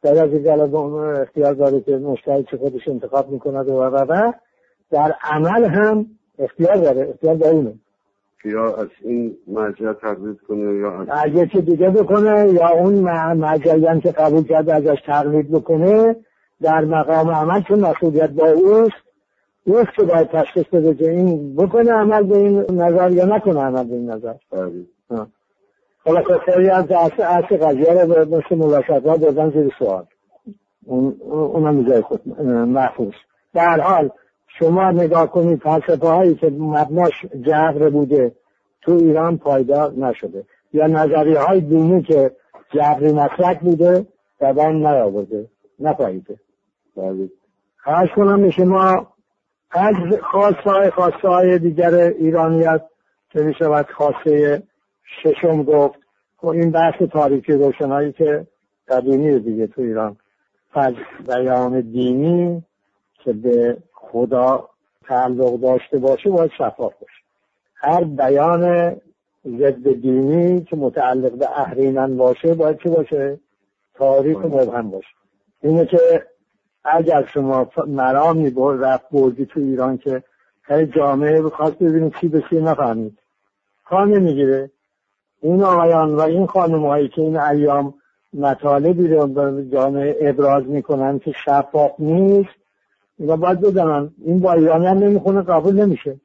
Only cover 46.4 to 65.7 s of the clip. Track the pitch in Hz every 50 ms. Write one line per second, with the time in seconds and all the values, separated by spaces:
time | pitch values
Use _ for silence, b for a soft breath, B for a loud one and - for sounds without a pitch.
46.4 | _ _ _ _ _ _ _ _ _ _ _ 98 95 95 95 95 95 95 - _
47.4 | _ _ _ _ _ _ _ _ _ 139 147 170 185 170 - - 202 196 202 202
48.4 | 202 185 160 - 185 180 190 190 190 190 190 190 - _ _ _ _ _ _ _
49.4 | _ _ _ _ _ _ - 175 190 214 214 180 175 170 208 208 - - - 196
50.4 | 202 208 185 - - 202 196 196 196 190 - - 180 175 - - - 190 180 180
51.4 | 180 185 185 180 165 170 156 156 175 170 165 175 175 170 - - 160 160 160 170
52.4 | 160 165 165 160 165 165 160 156 160 - _ _ _ _ _ _ _ _ _ 156
53.4 | 151 156 143 - 170 156 151 147 143 - - - 147 147 135 - - 160 147 147
54.4 | 147 143 147 143 - _ _ _ _ _ _ _ _ _ - - - 480 - -
55.4 | - 170 160 156 143 131 151 147 143 139 - _ _ _ _ _ _ _ _ _
56.4 | - 165 160 170 170 170 160 165 165 165 - - 185 - - 156 151 139 139 135
57.4 | - - 151 139 143 139 131 - 151 139 135 143 147 147 139 _ 165 151 147 147
58.4 | 170 _ _ _ _ _ _ _ _ _ 131 127 123 131 135 131 147 151 143 123
59.4 | 107 113 110 110 110 104 - - 127 117 110 110 110 107 104 _ _ _ _ _
60.4 | _ _ _ _ _ _ _ 151 139 131 123 - - - - - - - 127 123
61.4 | 127 127 127 123 123 123 127 131 120 113 113 123 127 123 127 131 147 165 170 175
62.4 | 175 175 175 170 165 _ _ _ _ _ _ _ _ _ _ _ _ 131 113 107
63.4 | 113 123 120 120 120 120 120 - _ _ _ - - - - 117 123 113 131 123
64.4 | 123 127 135 127 - - _ _ _ _ _ _ _ - 131 123 127 127 127 120
65.4 | 131 123 120 120 123 127